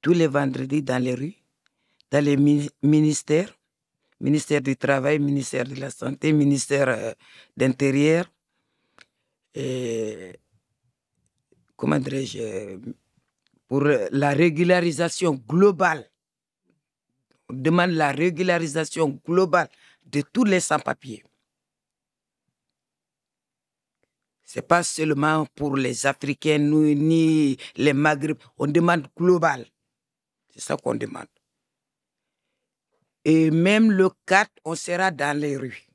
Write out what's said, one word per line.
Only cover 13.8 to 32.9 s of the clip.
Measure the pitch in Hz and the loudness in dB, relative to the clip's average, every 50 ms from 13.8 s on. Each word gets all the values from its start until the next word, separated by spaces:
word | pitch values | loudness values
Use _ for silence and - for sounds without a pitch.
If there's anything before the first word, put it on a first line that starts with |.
euh, | 143 147 143 120 98 87 | 2 2 2 2 0 -2
la | 107 139 143 143 | -2 0 0 2
régularisation | 143 135 170 175 151 147 175 175 180 180 175 170 151 131 170 170 - - 185 170 147 131 117 107 | 2 4 2 2 2 2 2 4 4 2 2 -2 -2 -2 -4 -4 -2 -2 0 -2 -2 -2 -4 -2
globale. | 151 175 196 208 190 156 185 175 160 143 107 _ _ _ _ _ _ _ _ _ _ _ _ _ _ _ _ _ _ _ _ _ _ _ _ _ _ _ _ _ | 2 4 4 4 4 2 0 -2 -2 -4 -10 _ _ _ _ _ _ _ _ _ _ _ _ _ _ _ _ _ _ _ _ _ _ _ _ _ _ _ _ _
On | 131 | -12
demande | 131 127 156 165 175 175 185 | -2 0 2 2 4 2 2
la | 170 160 156 143 | 2 0 0 0
régularisation | 139 131 165 185 170 147 185 180 175 170 165 156 139 160 160 - - 160 165 147 139 - _ | 0 0 -2 -2 0 -2 0 0 0 0 -2 -4 -4 -4 -6 -4 -2 -2 -2 -2 -2 -6 _
globale | - 165 180 190 175 165 175 156 - _ _ _ _ _ _ _ | -2 0 0 2 2 2 0 0 0 _ _ _ _ _ _ _
de | - - 147 | -6 -4 -4
tous | 143 _ _ 226 254 | -4 _ _ 0 2
les | 208 190 180 | 2 2 0
sans-papiers. | - - 151 151 - - - _ - 131 110 104 _ _ _ _ _ _ _ _ _ _ _ _ _ _ _ _ _ _ _ _ _ _ _ _ _ _ _ _ _ _ _ _ _ _ _ _ _ _ _ _ _ _ _ _ _ _ _ _ _ _ _ _ _ _ _ _ _ _ _ _ _ _ _ _ _ | 0 0 -2 -2 -2 -4 -8 _ -10 -16 -16 -16 _ _ _ _ _ _ _ _ _ _ _ _ _ _ _ _ _ _ _ _ _ _ _ _ _ _ _ _ _ _ _ _ _ _ _ _ _ _ _ _ _ _ _ _ _ _ _ _ _ _ _ _ _ _ _ _ _ _ _ _ _ _ _ _ _
C'est | - - - - _ | -12 -12 -12 -2 _
pas | 170 175 170 | 0 0 0
seulement | - - - 156 156 147 135 143 156 156 156 151 | -2 -4 -4 -2 -2 0 0 0 0 0 0 -2
pour | - _ - 143 147 135 | -4 _ -8 -6 -4 -2
les | 135 131 127 123 117 - | -2 -2 -4 -4 -2 -2
Africains, | 139 139 _ - 139 143 _ - 156 151 147 | -2 -2 _ -6 -6 -6 _ -2 0 2 2
nous, | 147 147 151 156 151 151 147 | 2 2 4 4 4 4 2
ni | 143 151 156 165 165 160 160 160 156 151 139 131 - - - _ | 2 2 2 4 4 4 4 4 4 2 2 0 -4 -8 -18 _
les | - 123 151 | 0 0 2
Maghreb. | 139 135 151 156 151 143 143 156 151 - _ _ _ | 2 4 2 2 0 0 -4 -6 -6 -8 _ _ _
On | _ - 147 | _ -4 0
demande | 147 170 170 175 170 170 139 - _ | 2 2 2 2 2 0 -2 -8 _
global. | - 170 180 180 175 160 160 143 127 113 _ _ _ _ _ _ _ _ _ _ _ _ _ _ _ _ _ _ - | -2 2 2 2 4 2 0 -2 -2 -10 _ _ _ _ _ _ _ _ _ _ _ _ _ _ _ _ _ _ -18
C'est | |
ça | - - 147 135 | -8 -6 -6 -6
qu'on | _ 135 117 | _ -6 -6
demande. | 113 - - - - - _ _ _ _ _ _ _ _ _ _ _ _ _ _ _ _ _ _ _ _ _ _ _ _ _ _ _ _ _ _ _ _ _ | -6 -6 -10 -10 -14 -16 _ _ _ _ _ _ _ _ _ _ _ _ _ _ _ _ _ _ _ _ _ _ _ _ _ _ _ _ _ _ _ _ _